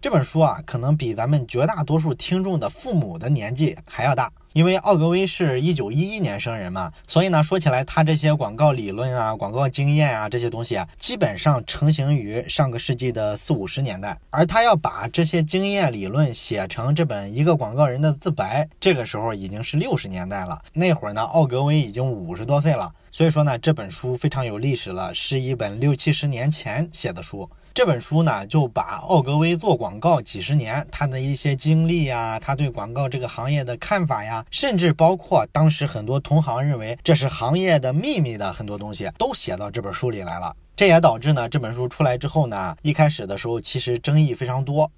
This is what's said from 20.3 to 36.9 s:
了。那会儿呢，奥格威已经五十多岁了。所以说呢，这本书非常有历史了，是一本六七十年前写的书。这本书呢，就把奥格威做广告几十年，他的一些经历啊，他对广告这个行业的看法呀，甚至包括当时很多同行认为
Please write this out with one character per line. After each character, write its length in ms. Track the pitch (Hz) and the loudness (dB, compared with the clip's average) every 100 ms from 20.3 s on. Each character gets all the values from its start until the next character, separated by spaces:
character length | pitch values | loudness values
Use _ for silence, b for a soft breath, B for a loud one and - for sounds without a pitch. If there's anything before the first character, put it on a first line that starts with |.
| 101 | -6
了。 160 | 90 - b | -6 -10 b
那 200 | 151 180 | 0 2
会 140 | 156 104 | 2 -2
儿 60 | |
呢， 100 | 104 | -4
奥 240 | 113 165 147 | 0 2 2
格 160 | 123 | 2
威 160 | 143 151 | 2 2
已 140 | 123 | 0
经 120 | 104 | -2
五 300 | 131 113 85 | -4 -4 -8
十 100 | 90 | -8
多 160 | 117 143 | 0 2
岁 120 | 147 | 2
了。 180 | 131 87 - b | 0 -2 -10 b
所 120 | - | 0
以 60 | 160 | 2
说 140 | 156 | 4
呢， 120 | 147 120 | 0 2
这 140 | 160 | 0
本 160 | 156 98 | 0 -2
书 280 | - 127 127 | -8 -6 -2
非 120 | 151 | -2
常 160 | 135 | -2
有 140 | 123 104 | -6 -4
历 160 | 131 | -2
史 160 | 123 - | -2 -4
了， 240 | 92 92 | -6 -6
是 240 | 87 - 135 | -6 -4 -4
一 160 | 127 | -4
本 240 | 127 107 104 | -4 -4 0
六 160 | 139 | 0
七 180 | 135 - | 2 0
十 140 | 147 147 | 0 -2
年 240 | 123 135 | -2 -2
前 380 | 156 - 110 165 | -2 -4 -4 -4
写 220 | - - | -4 -6
的 100 | 175 | -6
书。 260 | 170 - - b b | -10 -12 -14 b b
这 120 | - 240 | 0 2
本 140 | 127 | 2
书 240 | - 151 | 0 2
呢， 200 | 160 110 | 2 0
就 220 | 98 156 131 | 0 0 0
把 340 | 110 - 98 - | -2 -4 -6 0
奥 160 | 180 | 2
格 140 | 131 147 | 2 2
威 200 | 165 170 | 2 2
做 200 | 214 143 | 2 0
广 240 | 104 101 | 0 -2
告 200 | 160 156 | 2 2
几 220 | 107 101 | 0 -8
十 100 | 92 | 0
年， 320 | 147 110 131 147 | 0 0 -6 -6
他 160 | - 147 | -4 -4
的 140 | 131 | -2
一 160 | 135 139 | -4 -2
些 180 | 147 | 0
经 320 | 135 151 160 165 | 0 2 4 4
历 220 | 170 143 | 2 0
啊， 280 | 120 113 113 | 0 -2 -4
他 120 | - | -4
对 160 | 135 143 | -2 -2
广 240 | 120 104 | -4 -8
告 160 | 123 135 | -4 -4
这 120 | 131 | -4
个 80 | 123 | -6
行 220 | - 131 | -6 -2
业 120 | 147 | -2
的 140 | 127 120 | -2 -6
看 280 | - 202 | 0 0
法 200 | 170 117 | 2 -2
呀， 200 | 107 113 113 | -4 -8 -6
甚 260 | - 277 202 | -4 0 2
至 160 | 175 | 2
包 220 | 151 165 | 6 4
括 320 | 185 - 165 107 | 4 2 2 2
当 180 | 147 156 | 4 4
时 160 | 151 143 | 4 -2
很 180 | 110 | -4
多 140 | 107 139 | -2 -4
同 240 | - 151 | 2 2
行 180 | 151 120 | 2 0
认 160 | 143 131 | 0 -2
为 220 | 110 | -4